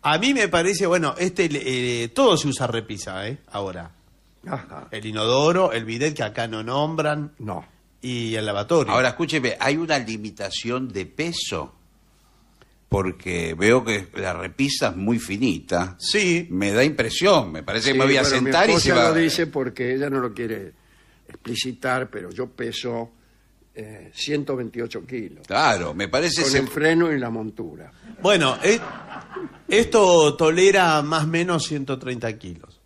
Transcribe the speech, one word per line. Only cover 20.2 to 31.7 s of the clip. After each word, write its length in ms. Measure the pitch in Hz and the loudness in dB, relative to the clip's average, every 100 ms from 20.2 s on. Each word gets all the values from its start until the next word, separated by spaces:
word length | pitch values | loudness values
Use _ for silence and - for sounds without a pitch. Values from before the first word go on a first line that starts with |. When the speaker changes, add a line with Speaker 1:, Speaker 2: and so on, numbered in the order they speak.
Speaker 2:
lo 120 | 123 | -4
quiere 400 | 104 117 107 92 _ _ _ _ _ - | -6 -8 -8 -10 _ _ _ _ _ -20
explicitar, 800 | - - 120 131 123 131 127 127 | -16 -8 -6 -6 -6 -4 -2 -4
pero 220 | 113 90 | -10 -12
yo 160 | 107 127 | -10 -10
peso, 640 | - 117 110 123 117 117 _ _ _ _ _ _ | -6 -8 -6 -6 -6 -8 _ _ _ _ _ _
eh, 360 | - 107 110 107 | -18 -16 -16 -18
ciento 420 | - - 147 139 131 | -10 -4 -4 -2 -6
veintiocho 480 | 117 117 113 110 | -6 -8 -8 -8
kilos. 420 | 90 127 95 69 - | -10 -10 -10 -14 -4
Speaker 3:
Claro, 460 | 101 151 101 85 | 2 2 2 -2
me 160 | 80 101 | -4 -2
parece 320 | 131 170 156 | 0 0 0
Speaker 2:
Con 100 | 139 | 2
Speaker 3:
se- 80 | 135 | 2
Speaker 2:
el 80 | 135 | 0
freno 440 | 151 156 165 170 | 0 2 4 2
y 60 | 147 | 0
la 100 | 120 | -4
montura. 640 | 113 110 104 85 76 - - - - | -6 -8 -8 -12 -12 -20 -20 -20 -2
Speaker 1:
Bueno, 340 | 185 202 139 127 | 2 4 2 2
eh, 180 | 180 226 - - - - - - 339 - - | 2 2 -2 -14 -14 -16 -14 -12 -12 -14 0
esto 680 | - 233 226 190 170 151 | 2 4 6 8 8 8
tolera 680 | 120 160 170 190 196 175 151 | 6 4 6 6 8 6 4
más 220 | 147 160 | 2 0
o 20 | 156 | 2
menos 380 | 165 175 170 | 0 0 0
ciento 320 | - | -2